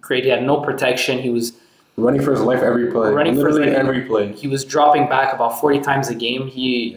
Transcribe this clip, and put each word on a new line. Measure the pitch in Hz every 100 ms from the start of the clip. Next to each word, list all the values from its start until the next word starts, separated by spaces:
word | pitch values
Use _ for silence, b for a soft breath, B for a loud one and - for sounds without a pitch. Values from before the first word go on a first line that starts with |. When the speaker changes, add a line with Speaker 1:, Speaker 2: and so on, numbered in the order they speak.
Speaker 1:
great. | - 127
He | 131
had | 120
no | 131 147
protection. | - - 127 120 - 127
He | 127
was | 117 117 b b b b -
Speaker 2:
Running | 117 139
for | 139
his | 127
life | 110 127
every | 120 120 -
play. | 120 110
Speaker 1:
running | 104 -
for | 135 151
his | 151
Speaker 2:
Literally | 135 131
Speaker 1:
life. | 135
Speaker 2:
every | 127
play. | 113 110 101
Speaker 1:
He | - 139
was | 135
dropping | - 151 147 151 147
back | 131 135
about | - 117 -
forty | 151 143
times | 143 139 135
a |
game. | 117 117 127 135
He, | 131 127 123 117